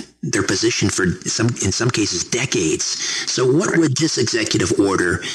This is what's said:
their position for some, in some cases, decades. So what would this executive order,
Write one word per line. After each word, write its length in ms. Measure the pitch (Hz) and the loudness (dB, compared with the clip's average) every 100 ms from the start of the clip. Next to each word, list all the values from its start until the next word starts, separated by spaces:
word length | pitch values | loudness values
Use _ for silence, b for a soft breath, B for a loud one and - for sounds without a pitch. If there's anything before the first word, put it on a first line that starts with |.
| - _ | -4 _
their 220 | 151 107 | -4 -2
position 460 | 95 101 113 - 101 | 0 0 0 0 0
for 200 | - 90 87 | 0 0 0
some, 260 | - - 117 120 | -4 0 0 0
in 80 | 98 | -2
some 180 | 87 123 | 0 0
cases, 360 | 113 104 87 - | 0 0 -2 -4
decades. 580 | 120 135 120 82 73 - - B B - | -4 -2 0 0 0 -4 -4 B B -4
So 180 | - 127 | 0 2
what 280 | 143 214 170 | 4 2 2
would 180 | 160 127 | 2 2
this 220 | 156 - | 0 0
executive 600 | 120 117 107 110 92 - | 0 0 0 0 0 2
order, 460 | 98 92 90 - B | 2 4 2 0 B